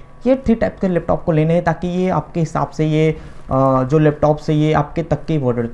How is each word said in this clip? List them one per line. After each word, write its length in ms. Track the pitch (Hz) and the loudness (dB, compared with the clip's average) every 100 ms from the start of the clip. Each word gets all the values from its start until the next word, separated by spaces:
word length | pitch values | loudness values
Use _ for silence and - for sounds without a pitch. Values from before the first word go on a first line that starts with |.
| - - 240 | -20 -6 0
ये 100 | 262 | 0
थ्री 180 | 240 | 2
type 220 | 233 - - | 0 0 -2
के 80 | 190 | -2
laptop 360 | 170 165 160 | 0 0 -2
को 80 | - | 0
लेने 220 | 156 156 | 2 2
हैं, 100 | 175 | 2
ताकि 240 | 170 156 180 | 0 -2 -2
ये 200 | 180 185 | -2 0
आपके 320 | 165 - 175 | -2 -2 -4
हिसाब 300 | 160 143 139 | -2 -2 -4
से 160 | - 156 | -2 0
ये, 300 | 156 156 156 - - - | 2 2 0 -10 -16 -4
अ, 320 | 131 135 131 | 2 2 2
जो 160 | 131 156 | 2 4
laptop 380 | 151 151 147 151 | 4 4 2 2
से 180 | - | 0
ये 180 | 151 151 | 0 2
आपके 300 | 151 147 165 | 2 0 -4
तक 220 | 165 147 | -4 -4
के 140 | - 156 | -2 -2
वर्ड, 320 | 127 120 117 | 0 -2 -4